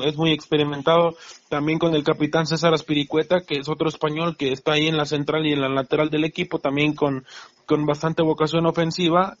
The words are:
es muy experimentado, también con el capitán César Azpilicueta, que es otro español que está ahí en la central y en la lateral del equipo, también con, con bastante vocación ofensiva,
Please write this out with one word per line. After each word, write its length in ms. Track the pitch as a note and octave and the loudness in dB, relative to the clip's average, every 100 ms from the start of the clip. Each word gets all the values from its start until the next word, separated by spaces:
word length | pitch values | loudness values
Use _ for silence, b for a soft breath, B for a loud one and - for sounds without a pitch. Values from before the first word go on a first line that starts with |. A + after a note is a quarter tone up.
| C#3+ | -2
es 100 | D3 | 0
muy 160 | E3 | 0
experimentado, 840 | D3+ - D3+ D3 C#3+ D#3+ E3 E3+ E3 B B - | 0 0 0 0 0 4 4 4 -2 B B -6
también 300 | D3 D3 D#3+ | -2 0 2
con 160 | E3+ D3+ | 2 2
el 80 | |
capitán 420 | D#3 D3+ D3+ D#3+ D#3 | 0 0 0 0 0
César 260 | D#3+ E3+ | 0 2
Azpilicueta, 720 | D#3+ - D3 C#3+ D#3 D#3 F3+ F3+ | 0 0 -2 0 -2 0 -2 -2
que 100 | C#3+ | -6
es 100 | C#3 | -4
otro 220 | D3+ D#3+ | -2 -2
español 480 | - D#3 D3+ E3+ - | -2 -4 -2 -4 -2
que 140 | C#3 | -4
está 220 | C3+ D#3 | -2 0
ahí 140 | D3+ D#3 | 0 0
en 100 | D#3 | 0
la 80 | D3 | -2
central 420 | D3 D3 D#3 D#3 | -2 -2 -2 0
y 60 | |
en 80 | C#3+ | 0
la 80 | C3+ | 0
lateral 420 | C3+ C3 D3 D3+ | -2 0 0 0
del 120 | D3+ | 0
equipo, 360 | D#3+ - F3 D#3+ | -2 -4 -4 -2
también 340 | C#3+ C#3+ D3+ | -2 0 0
con, 320 | D3+ C#3+ C3 B B B _ - | 0 -2 -2 B B B _ -2
con 220 | D3+ D3+ | 0 0
bastante 340 | D3 D#3+ E3 | -2 -2 0
vocación 460 | D#3+ D3+ D#3 E3 E3 | 0 2 0 2 0
ofensiva, 680 | E3 E3 E3 E3+ F3 F#3+ F3 | 0 -2 0 2 2 0 -6